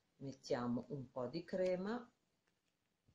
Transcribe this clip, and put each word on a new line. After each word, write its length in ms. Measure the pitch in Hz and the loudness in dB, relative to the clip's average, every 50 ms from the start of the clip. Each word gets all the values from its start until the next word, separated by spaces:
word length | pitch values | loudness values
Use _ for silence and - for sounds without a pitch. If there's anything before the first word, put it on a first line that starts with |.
| _ _ _ - | _ _ _ -10
Mettiamo 680 | 139 135 123 - - - 147 123 120 120 120 127 123 - | -10 -10 -10 -10 -2 0 2 2 4 2 2 0 0 -2
un 220 | 147 139 127 - | -6 -6 -6 -6
po' 160 | - 131 123 | -4 -4 -4
di 180 | 120 143 170 170 | -2 -2 -4 -4
crema, 640 | - - 180 185 185 185 180 190 202 240 240 240 - _ _ _ _ _ _ _ _ _ _ _ _ _ _ _ _ _ _ _ - | -2 0 2 4 4 4 2 2 0 -2 -2 -4 -10 _ _ _ _ _ _ _ _ _ _ _ _ _ _ _ _ _ _ _ -20